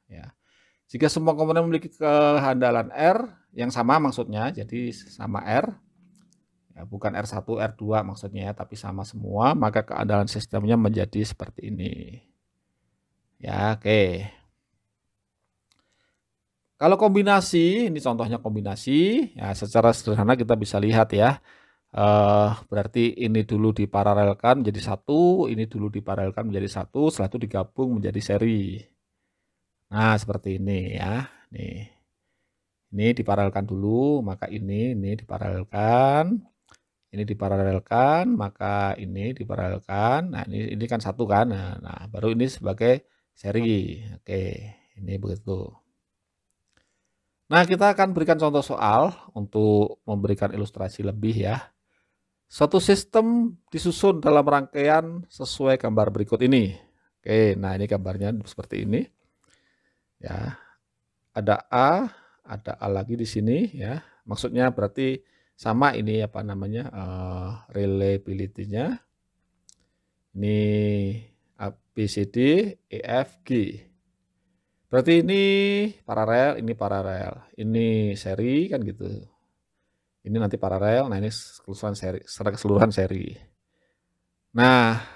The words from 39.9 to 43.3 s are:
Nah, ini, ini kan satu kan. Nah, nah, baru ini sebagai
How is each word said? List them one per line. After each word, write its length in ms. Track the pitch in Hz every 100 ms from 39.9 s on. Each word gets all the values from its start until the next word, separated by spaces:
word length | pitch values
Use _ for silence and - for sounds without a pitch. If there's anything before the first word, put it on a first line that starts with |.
| 98 113 143 180
Nah, 100 | - -
ini, 240 | 101 110
ini 120 | 104 117
kan 80 | 117
satu 320 | 101 98 110
kan. 160 | 101 120
Nah, 240 | 98 95 95
nah, 320 | 87 - 104
baru 240 | 107 110
ini 160 | 113 131
sebagai 560 | - 101 98 117 131 - _ _